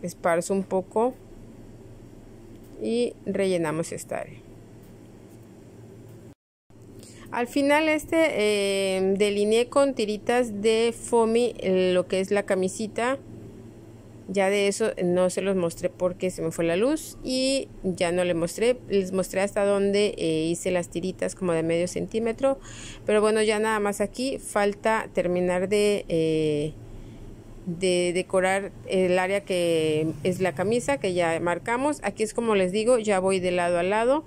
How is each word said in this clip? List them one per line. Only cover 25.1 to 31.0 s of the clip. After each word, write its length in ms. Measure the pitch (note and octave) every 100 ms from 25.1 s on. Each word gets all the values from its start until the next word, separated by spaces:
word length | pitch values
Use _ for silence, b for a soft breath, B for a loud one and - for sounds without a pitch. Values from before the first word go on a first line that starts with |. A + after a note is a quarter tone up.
terminar 540 | - F3+ F3+ F3+ F3+ F#3+
de, 380 | G#3 G#3 G#3 -
eh, 640 | E3 D#3+ D#3 D#3 D3 D3+ - - B B B B - - - -
de 460 | E3+ F#3+ F3+ F3
decorar 580 | F3 F3+ F#3+ F#3 G3 G3 - -
el 300 | F#3+ F#3 F#3
área 280 | F#3 G3+ G3
que 640 | F#3 F3 E3 D#3 D#3 D#3+ D#3
es 180 | F#3+ F3+
la 120 | F#3
camisa, 460 | E3+ F#3 A#3+ A#3+
que 160 | C#4